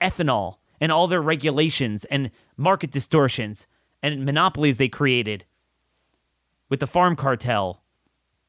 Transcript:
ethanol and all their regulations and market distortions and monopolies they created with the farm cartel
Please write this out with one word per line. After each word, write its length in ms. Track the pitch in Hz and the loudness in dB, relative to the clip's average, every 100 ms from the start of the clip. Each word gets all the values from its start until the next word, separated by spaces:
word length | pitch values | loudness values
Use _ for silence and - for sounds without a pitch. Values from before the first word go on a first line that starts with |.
ethanol 560 | 180 - 151 113 92 - _ _ | -4 0 0 0 -4 -10 _ _
and 100 | 156 | 0
all 160 | 160 180 | 2 2
their 140 | 180 | 2
regulations 840 | 151 160 151 139 160 - 123 104 - | 0 0 0 0 0 0 -2 -4 -4
and 240 | 139 127 - _ - | -4 -4 -8 _ -2
market 340 | 160 190 151 | 0 0 -2
distortions 760 | 139 - 160 135 - 107 107 - _ _ _ | -4 2 4 4 0 -6 -10 -14 _ _ _
and 220 | 143 143 | -6 -4
monopolies 540 | 135 151 185 143 147 120 | -2 2 0 2 2 2
they 100 | 127 | 0
created 560 | - 143 123 107 101 - _ _ _ _ _ _ _ _ _ _ _ _ | 0 2 2 0 -6 -12 _ _ _ _ _ _ _ _ _ _ _ _
with 100 | 135 | -4
the 60 | 139 | -2
farm 280 | 180 180 | 2 2
cartel 680 | 165 139 123 127 107 95 87 _ _ _ _ _ _ | 2 -2 -2 -2 -2 -2 -6 _ _ _ _ _ _